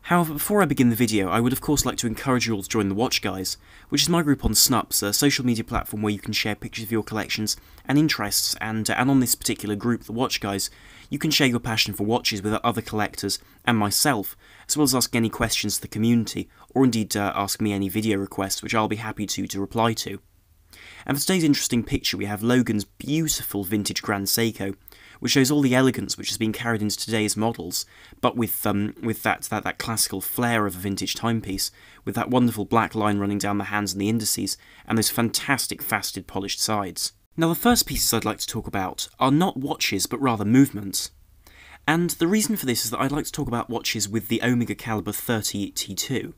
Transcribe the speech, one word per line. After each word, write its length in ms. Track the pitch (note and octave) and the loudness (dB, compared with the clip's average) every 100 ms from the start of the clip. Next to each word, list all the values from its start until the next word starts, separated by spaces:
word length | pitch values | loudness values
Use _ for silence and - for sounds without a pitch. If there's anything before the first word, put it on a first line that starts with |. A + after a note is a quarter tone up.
However, 300 | - F3 D#3+ | 2 2 2
before 280 | C#3+ - G#3 | -2 0 2
I 40 | E3+ | 4
begin 240 | C#3 B2 | 6 4
the 60 | A2+ | 6
video, 340 | A#2+ G#2+ F#2+ | 2 2 2
I 120 | G#2 | 2
would 100 | A#2+ | 2
of 100 | C3 | 0
course 240 | - C#3+ C#3 | 0 0 0
like 120 | - | -2
to 100 | A#2 | -4
encourage 400 | A2 C3+ B2 A#2 | -4 0 0 0
you 80 | G#2 | -2
all 80 | |
to 60 | G2 | 0
join 200 | A2+ G2+ | 0 0
the 60 | G2 | 0
Watch 260 | A#2+ - | 0 0
Guys, 360 | G#2 F#2 F#2 - - - - | -2 -4 -6 -8 -14 -20 -4
which 120 | D3 | 0
is 80 | D3+ | 2
my 140 | E3+ | 2
group 220 | D3 C3+ A#2 | 4 2 2
on 80 | |
Snups, 500 | G#2+ - A#2+ - - | 4 4 4 0 -2
a 100 | G2+ | 0
social 320 | G2+ C#3+ C#3 B2 | 2 2 2 0
media 180 | A2+ | 0
platform 380 | A2 A#2+ - G#2+ | -2 -4 -4 -2
where 120 | G#2+ | -2
you 60 | G#2 | -2
can 140 | - | -2
share 220 | G#2 A2 G2+ | -2 -2 -4
pictures 300 | A2 - A2 | -8 -10 -2
of 60 | |
your 120 | A2+ | -2
collections 540 | - G#2+ - - G#2+ - - - - | -2 -6 -4 -2 -2 -4 -8 -16 2
and 120 | C#3 | 4
interests, 580 | D#3 - G#2 - - - | 4 2 -2 0 -2 -4
and, 280 | A2 A2 G#2+ | -4 -2 -2
uh, 60 | - | 0
and 140 | B2+ | 4
on 80 | C3+ | 4
this 160 | A#2+ - | 4 0
particular 400 | - G#2 G2+ G#2 | 0 -2 -4 -2
group, 280 | A#2 A2+ | -2 -2
the 100 | - | -4
Watch 260 | A2+ B2 - | -4 -2 -2
Guys, 320 | G#2 G2 - - - - - | -2 -4 -4 -10 -20 -20 -10
you 100 | C#3+ | -4
can 120 | D#3+ | 0
share 160 | D3+ C3+ | 2 2
your 120 | A#2+ | 2
passion 340 | A#2+ A2 - | -2 -2 -2
for 120 | G2 G#2 | -2 0
watches 360 | A#2+ - G#2+ | 0 0 -2
with 120 | G2+ | -2
other 280 | G#2+ A#2+ A2+ | 0 0 -2
collectors 580 | - G#2+ G#2 - G2+ - - - - | -4 -2 -2 -4 -4 -4 -8 -6 0
and 120 | A2+ | 2
myself, 600 | G#2 - D#3 A#2 G2 - - - - | 2 2 2 0 -4 -12 -20 -20 -6
as 100 | D3 | 2
well 80 | C#3+ | 2
as 100 | B2+ | 2
ask 200 | - A#2+ | 2 0
any 140 | A2+ | 0
questions 460 | - A#2 - G#2+ - | 0 -2 0 -2 -4
to 60 | |
the 60 | - | -6
community, 640 | G#2+ A2+ A#2 G#2+ F#2 F#2 _ - | 0 4 4 2 -6 -8 _ -4
or 120 | B2+ C3 | 4 4
indeed, 300 | A#2 G2+ G#2 | 4 0 0
uh, 180 | G2+ - | 0 -2
ask 240 | G2 - | -2 0
me 120 | G#2+ | 0
any 160 | G2+ G2 | 0 0
video 280 | G2+ A2 G2 | 0 0 0
requests, 460 | G2 - G2 - | -2 -4 -4 -4
which 100 | - | -2
I'll 140 | A2+ G#2+ | 0 0
be 80 | A2 | -2
happy 320 | A2+ G#2+ G#2 | -6 -6 -4
to, 200 | - G2 | -4 -4
to 120 | G2 | -4
reply 340 | G2 A2+ A#2 | -4 2 2
to. 260 | A2 - G2 _ _ _ _ _ - - - - | 0 -6 -10 _ _ _ _ _ -20 -20 -16 -4
And 120 | C#3 | -2
for 40 | |
today's 220 | - F#3+ | 2 4
interesting 400 | D#3+ C#3 - A#2+ | 4 4 2 -2
picture, 320 | - - - G2 | 0 -2 -2 -4
we 100 | G2+ | -4
have 160 | G#2 | -2
Logan's 420 | A2+ B2+ A#2 G#2 F#2+ | 4 4 4 0 -2
beautiful 800 | _ - D#3 D#3 - - G2+ | _ -2 0 0 -2 -4 -6
vintage 380 | F#2 G#2+ F#2+ F#2 | -2 0 0 -4
Grand 260 | - G2+ G2 | -4 -2 0
Seiko, 480 | - A#2 - G2 G2 - - - - | 0 0 0 -8 -8 -16 -20 -20 -6
which 120 | A#2+ | 2
shows 180 | C#3 C3 | 4 4
all 100 | D3 | 4
the 140 | C3+ B2+ | 4 6
elegance 420 | C3 C3 - - | 4 2 -6 -6
which 120 | - | -6
has 80 | - | -2
been 160 | A2 | -2
carried 280 | G#2 A#2 A2 | 0 -2 0
into 140 | G#2 - | 0 -2
today's 400 | - A2 G#2+ G#2 | -2 0 0 0
models, 500 | A2 A#2 E2+ - - - - - | 0 -2 -6 -6 -8 -16 -20 -2
but 160 | B2 A#2 | -2 0
with, 280 | A2 - A2 | -2 0 0
um, 280 | G2+ G#2 - | 0 0 -4
with 220 | A#2 A2 | -6 -2
that, 180 | A2 F2 | -2 -2
that, 200 | - A2 | -2 -4
that 160 | - - | -4 -6
classical 420 | - A2+ - F#2+ | -6 -2 -2 -2
flair 440 | - - A#2+ A#2 G#2 | -6 -2 0 2 0
of 100 | F2+ | -2
a 40 | |
vintage 360 | G2 G2 F#2+ - | -4 -4 -4 -2
timepiece, 560 | A#2 A2+ G#2 F#2+ - - - - - | -2 -2 -2 -4 -4 -8 -20 -12 -6
with 100 | A2+ | -4
that 140 | - | 2
wonderful 360 | B2+ A#2+ A2 G2 | 4 4 2 0
black 280 | A#2 G#2 | 2 2
line 240 | A2 G#2 G2+ | 0 0 2
running 220 | G2+ G2+ | 0 -2
down 180 | G2+ G2+ | -2 -2
the 80 | G2 | -2
hands 260 | G#2 G2+ | -4 -4
and 100 | F#2+ | -2
the 60 | G2+ | 0
indices, 500 | A2+ G#2+ - G2 - - - - | 0 0 -2 -4 -6 -12 -20 -2
and 100 | A2+ | 0
those 120 | G#2+ | 2
fantastic 720 | - A2+ - - C3+ - F#2 | 0 0 -2 -2 -2 -2 -6
faceted 460 | - G#2+ - G2 F#2 | -4 -2 -2 -8 -8
polished 340 | F#2+ G2 - | -8 -6 -4
sides. 520 | - G#2+ F#2+ - - _ _ - | -2 -2 -4 -6 -8 _ _ 0
Now, 140 | E3 | 2
the 60 | E3+ | 4
first 300 | A#3+ A#3+ - | 4 4 2
pieces 280 | B2+ - | 0 0
I'd 100 | A2+ | 0
like 160 | G#2+ G#2 | 0 -4
to 80 | - | -4
talk 200 | A2+ A#2+ | -6 -4
about 400 | G2+ F#2 - - _ | -4 -4 -6 -10 _
are 120 | B2+ | 4
not 260 | D3 F#3+ - | 4 4 0
watches, 480 | C#3 D#3 - G2 - | -6 -2 -2 0 -2
but 160 | A#2 | 0
rather 240 | C3+ A2+ G#2 | 0 0 6
movements. 680 | B2+ C#3 G2+ G2+ - - _ - - - - - - - | 6 6 2 -6 -6 -6 _ -20 -20 -20 -20 -20 -8 0
And 240 | D#3+ F3 | 0 0
the 160 | - E3+ | 0 2
reason 280 | A3 G#3+ G#3 | 2 2 -2
for 100 | C3 | 0
this 200 | A#2 - | -2 -2
is 60 | |
that 100 | A#2+ | -2
I'd 100 | C3+ | 0
like 140 | D3 - | -2 -4
to 60 | |
talk 160 | - B2+ | -6 -2
about 220 | A#2 - | -2 -2
watches 380 | A#2 - A2+ G2+ | -4 -4 -2 -2
with 200 | A2 G#2+ | -2 -2
the 160 | A#2 | 0
Omega 320 | A#2+ B2 A2+ G2+ | 2 2 0 -4
caliber 360 | - G#2+ G2 | -4 -4 -4
thirty 600 | G2+ - A#2 - G2+ G2 | -6 -2 -2 -2 -4 -6
T 240 | - - F#2+ | -6 -8 -6
two. 400 | - B2+ - | -4 -4 -4